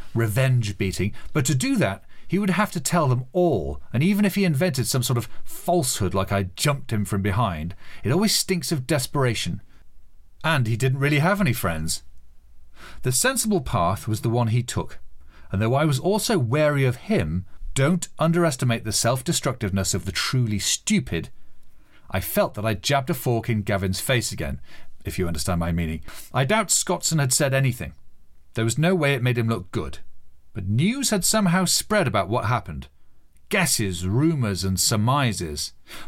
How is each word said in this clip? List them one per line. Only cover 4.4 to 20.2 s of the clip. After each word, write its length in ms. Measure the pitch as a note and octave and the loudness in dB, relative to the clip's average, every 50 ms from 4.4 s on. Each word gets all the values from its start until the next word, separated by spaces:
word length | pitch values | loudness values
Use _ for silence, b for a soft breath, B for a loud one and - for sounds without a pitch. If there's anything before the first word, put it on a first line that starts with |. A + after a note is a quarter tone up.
| G3 | 2
invented 420 | F3+ D#3 C3 F3+ F#3 C3+ - A#2 | 2 2 2 2 2 2 0 0
some 160 | - - C3+ B2 | 0 0 0 0
sort 160 | - B2+ A#2+ | 2 0 0
of 100 | A2+ B B B B | 0 B B B B
falsehood 720 | - - - - F#3+ F3 F3+ D3 B2+ - - G#2 F2+ F2+ | -2 -4 -2 0 2 2 2 2 0 0 0 0 0 0
like 180 | G2 F#2+ - G#2 | 0 0 0 0
I 120 | G2 G2 F2+ - | 0 0 -2 -4
jumped 340 | - - - C#3+ C#3 B2 - | -2 0 0 0 0 -2 -2
him 140 | A#2 G#2+ G2+ | -2 -2 0
from 160 | F#2 - G2 | 0 0 0
behind, 540 | F#2+ G#2 F2+ A#2 A#2+ G#2 F2 D#2 D2+ E2+ F2 B B B B B B | 0 2 2 2 2 0 0 -4 -6 -6 -8 B B B B B B
it 80 | G2 | 0
always 240 | C3 E3+ G#3 G#3 - | 2 2 4 2 2
stinks 380 | - - - F#3+ F3 C#3 - F3 | 0 0 0 -2 -2 0 -2 -2
of 140 | D3 B2+ | -2 0
desperation. 720 | - D#3+ C#3+ B2+ - - D3 C3 B2 A2+ - - F2 F2 G2+ - b b b b - - - - - - - - - - - - | 0 0 0 0 0 0 2 2 2 2 0 -2 -4 -6 -6 -8 b b b b -18 -16 -16 -16 -16 -18 -18 -20 -20 -14 -4 -2
And 240 | D#3+ E3 D3 B2 | 0 2 2 2
he 100 | G#2+ A#2 | 0 0
didn't 240 | G#2+ B2+ C3 C3 C3+ | 2 2 0 2 2
really 180 | C3+ C#3+ D3+ C#3+ | 2 2 4 4
have 220 | C#3+ F3 G#3 G3 | 4 4 2 2
any 120 | G#3 C#3+ - | 2 2 2
friends. 520 | - - F#2 E2+ D#2 D#2 E2+ - - - - - - - - - - - - - - - - B B B B B B - | 0 0 -2 -2 -2 -2 -4 -4 -4 -6 -12 -14 -14 -16 -16 -18 -20 -20 -20 -18 -18 -16 -16 B B B B B B -2
The 100 | B2+ B2+ | 0 0
sensible 480 | - - B3 C4+ A#3 - A3+ G#3 F3 | 2 2 2 2 2 0 0 0 0
path 480 | B2+ - - G2+ F2 E2+ F#2+ - - - | 0 0 0 2 2 2 0 -2 -2 -4
was 140 | G#2+ G#2 - | -4 -2 0
the 80 | A2+ | 0
one 180 | A2+ A#2+ A#2+ A2+ | 2 2 2 2
he 140 | G#2+ B2 A#2+ | 2 0 0
took, 360 | - - - - - - - - - - - b b b b b b | 0 -2 -4 -4 -4 -6 -8 -8 -10 -10 -12 b b b b b b
and 100 | - G2 | -2 0
though 140 | A2 A2+ B2 | 2 2 2
I 100 | C3+ D#3 | 2 2
was 140 | D#3+ C#3+ C3 | 2 2 2
also 400 | - F3 G3+ G#3+ G#3 - A#3 F3+ | 2 0 0 0 2 2 2 2
wary 480 | B2+ G#2+ B2 D3+ D3+ D3+ D3 C#3 C3+ | 2 2 2 4 4 4 4 4 2
of 100 | B2+ B2 | 2 2
him, 480 | - - - A3 F3+ F#2+ D#2 D#2+ F#2 F#2+ b b b - - - | 0 -2 0 0 0 2 0 -2 -4 -4 b b b -6 -2 0
don't 340 | - C3+ C#3 F3+ F3 - - - - | 2 2 4 2 2 -2 -4 -4 0
underestimate 640 | D3+ E3 E3 F3 F3 E3 C#3 - - B2 A#2 A2 A2+ | 2 2 4 4 4 2 2 2 0 0 0 0 -2
the 80 | A2 G#2 | -2 -2
self-destructiveness 1000 | - - D3 C#3 C3 B2+ - E3+ - - D3 A2 - - G2 F2+ G2 F#2+ - - | 0 2 2 2 0 0 -2 -2 0 0 -2 -2 -2 -2 0 0 0 0 0 0
of 140 | F#2+ F2 | -2 -2
the 60 | G2 - | -4 -4
truly 460 | - | -2